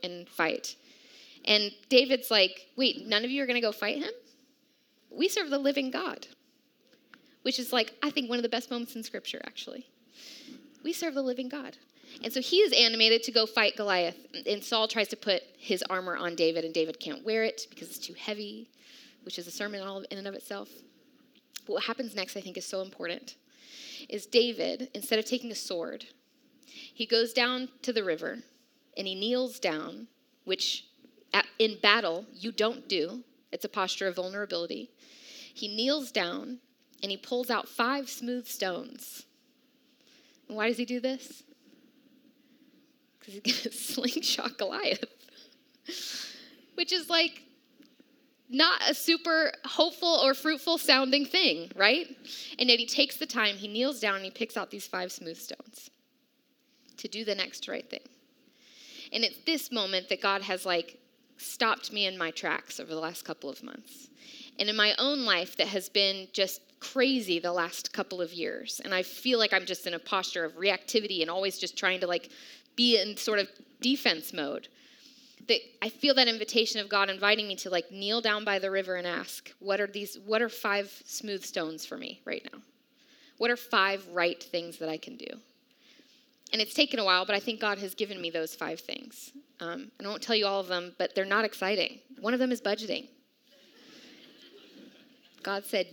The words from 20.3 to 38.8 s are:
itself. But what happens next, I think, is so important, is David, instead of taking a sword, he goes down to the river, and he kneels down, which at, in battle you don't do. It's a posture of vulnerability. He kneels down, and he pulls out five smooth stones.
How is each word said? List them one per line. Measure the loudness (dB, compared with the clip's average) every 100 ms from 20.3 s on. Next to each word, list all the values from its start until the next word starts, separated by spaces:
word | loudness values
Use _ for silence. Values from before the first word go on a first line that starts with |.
| -10
itself. | -10 -10 -10 -18 -20 _ _ _ _ _ _ -16 -4
But |
what | -2
happens | -2 -4 -4 -4
next, | -6 -8
I |
think, | -10 -10
is | -6
so | -6
important, | -8 -8 -8 -8 -10 -20 _ _ -20 -18 -16 -16 -10
is | -8 2
David, | 4 4 2 -4 -4 -8
instead | -8 0 0
of | 2
taking | -2 -4
a | -8
sword, | -6 -4 -4 -8 -14 -20 _ _ _ _ -20
he | -20 -14 -8 2
goes | 2 4
down | 2 2 0 -4 -6
to | -2
the | 0
river, | 2 0 -2 -8 -12 _ _ _ _ -10
and | -8
he | -4
kneels | 0 0 0 -2
down, | -2 -2 -6 -12 -16 _ _ _ -2
which | 0 0 -4 -8 _ -20 _ _
at, | 0 0 2
in | 0 4
battle | 6 6 4 -2 -6
you | -10 -6
don't | 0 0 0 -2
do. | -2 -2 -4 -14 _ _
It's | -8 -6
a |
posture | -2 -2 -2 -2
of | -2
vulnerability. | -6 -6 -6 -4 -4 -6 -10 _ -20 -20 -20 -20 -18
He | -10 -6
kneels | -2 0 0 0
down, | -2 -2 -4 -8 -12 _ _ _ _
and | -8
he | -8
pulls | -2 -2 0
out | -2 -2
five | 0 0 0 -4
smooth | -8 -6 -6 -6
stones. | -4 -4 -4